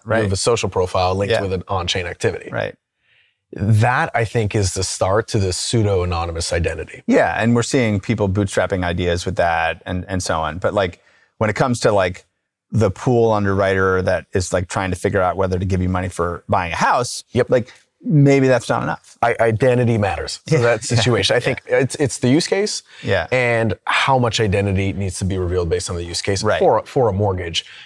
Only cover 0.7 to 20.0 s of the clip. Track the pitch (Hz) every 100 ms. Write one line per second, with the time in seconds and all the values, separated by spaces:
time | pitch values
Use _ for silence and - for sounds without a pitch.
0.7 | 117 - 95 92 95 101 110 101 92 -
1.7 | 95 87 98 87 90 113 87 - - 52
2.7 | - _ _ _ _ _ _ - - 98
3.7 | 107 120 131 165 - 113 123 104 110 95
4.7 | - 92 - 92 104 - 117 95 90 -
5.7 | 120 104 95 90 87 85 82 - 87 82
6.7 | 82 78 - - 233 110 85 113 120 117
7.7 | 139 113 104 - 110 104 95 98 - 92
8.7 | 95 90 87 90 87 95 87 85 82 80
9.7 | 82 - 90 90 95 - 82 78 82 95
10.7 | 101 95 - _ _ _ - 107 104 139
11.7 | 117 127 104 92 92 _ _ _ _ -
12.7 | - 104 - - 120 113 107 101 98 98
13.7 | 95 95 92 92 90 - 98 92 92 90
14.7 | - 95 90 101 98 90 87 95 92 95
15.7 | 92 92 92 90 - 87 85 - 101 87
16.7 | 82 233 139 123 - - 113 123 127 113
17.7 | - _ _ - 156 139 139 131 123 -
18.7 | 117 131 160 - - 117 113 113 110 127
19.7 | 123 120 113